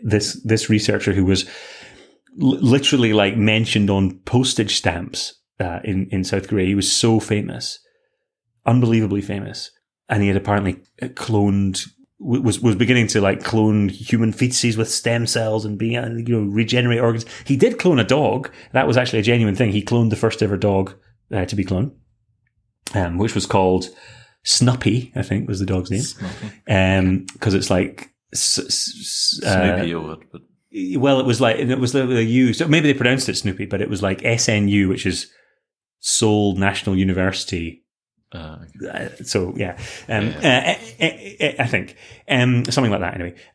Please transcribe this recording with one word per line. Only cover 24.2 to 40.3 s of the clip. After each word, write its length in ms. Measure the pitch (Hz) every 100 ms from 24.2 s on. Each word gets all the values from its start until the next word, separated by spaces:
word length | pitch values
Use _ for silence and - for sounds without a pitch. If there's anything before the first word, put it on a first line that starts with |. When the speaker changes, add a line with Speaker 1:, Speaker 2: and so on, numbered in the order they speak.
| - _
Speaker 1:
Snuppy, 720 | - - 123 123 - 117 - -
I 60 |
think 260 | - - -
was 120 | 95
the 60 | 95
dog's 240 | 92 92
name. 100 | 95
Speaker 2:
Snuppy. 960 | - - 95 98 110 - - 98 95 95
Speaker 1:
Um, 280 | 92 92 - -
'cause 160 | -
it's 160 | 95 -
like 400 | 92 98 - - _ _
s-, 260 | - - -
s-, 800 | - - - - - - - -
s-, 0 |
uh, 320 | - 95 90 90
Speaker 2:
Snoopy 180 | 85
or 60 | 85 78
what, 120 | 80 -
but 100 | - _ _ _ 104 92 131
Speaker 1:
well, 240 | 139 135
it 60 | 131
was 140 | 120
like, 160 | 123 -
it 220 | 120 131
was 140 | 123
the, 140 | 139 131
the 180 | 123
U, 280 | 113 123 127
so 140 | 123 165
maybe 240 | 156 151
they 80 | 135
pronounced 300 | 123 131 131
it 80 | 120
Snoopy, 300 | 101 90 101
but 140 | 98
it 80 | 92
was 120 | 101
like 220 | 98 95
S 240 | 120 117 -
N 200 | 107 101
U, 200 | 101 95
which 180 | 92 98
is 240 | 87 - _ _ _ _ _ _ _
Seoul 560 | - - 113 104 104 95
National 400 | 98 - - 95
University. 880 | 95 92 92 92 - 90 82 - _ _ _ _ _
Speaker 2:
Uh, 240 | 85 78 80 82 -
okay. 220 | 92 92
Speaker 1:
Uh, 180 | 92 -
so, 300 | - - 90 -
yeah. 200 | 95 - - - -
Um, 200 | 110
Speaker 2:
Yeah, 120 | 107